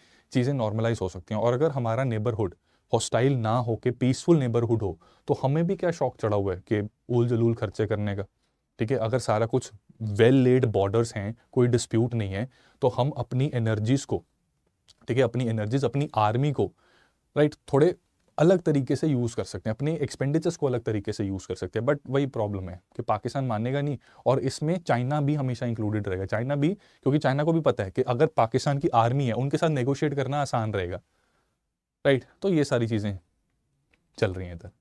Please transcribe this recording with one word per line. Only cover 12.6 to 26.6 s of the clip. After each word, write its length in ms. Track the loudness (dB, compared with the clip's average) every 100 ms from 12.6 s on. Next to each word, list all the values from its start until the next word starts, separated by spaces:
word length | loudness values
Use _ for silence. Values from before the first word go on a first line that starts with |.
| _ -2
तो 80 | -2
हम 220 | 0 -2
अपनी 400 | -2 -4 -2 0
एनर्जीज 500 | 0 0 0 0 0
को, 200 | 0 -6 -8 _ _ _ _ _ _ _ -4
ठीक 80 | 0
है, 60 |
अपनी 240 | 2 0 -2
एनर्जीज, 380 | -2 -2 -2
अपनी 260 | -2 -2 -2
आर्मी 380 | 2 2 2 0
को, 200 | 0 -2 _ _ _ _ _ _ 0
राइट, 180 | 0
थोड़े 400 | 0 0 4 4 2 _ _ _ 2
अलग 220 | 4 4
तरीके 360 | 4 0 0 0
से 100 | 0
यूज़ 300 | 0 0 -4
कर 80 |
सकते 260 | -8 -6 -6
हैं, 60 | -4
अपने 200 | -4 -2
एक्सपेंडिचर्स 600 | -4 -4 -2 0 -2 -2
को 100 | -2
अलग 160 | -2
तरीके 300 | -2 -4 -4
से 120 | -4
यूज़ 220 | -4 -4 -6
कर 60 |
सकते 240 | -8 -6 -4
हैं। 80 | -2
But 120 | -2 -2
वही 200 | -2 -2
प्रॉब्लम 420 | -2 -4 -4 -8
है 140 | -12 _ -10
कि 60 |
पाकिस्तान 420 | -4 -2 -2 -4
मानेगा 360 | -2 -2 -2 -2
नहीं 180 | -4 -6 _ -6 0
और 140 | 0
इसमें 380 | 0 -4 -4 -2
चाइना 420 | -2 -2 0 0
भी 140 | 0
हमेशा 320 | 0 -2 -4 -4
इंक्लूडेड 420 | -2 -2 -2 -2
रहेगा। 180 | -4 -4
चाइना 300 | -4 -2
भी, 180 | 0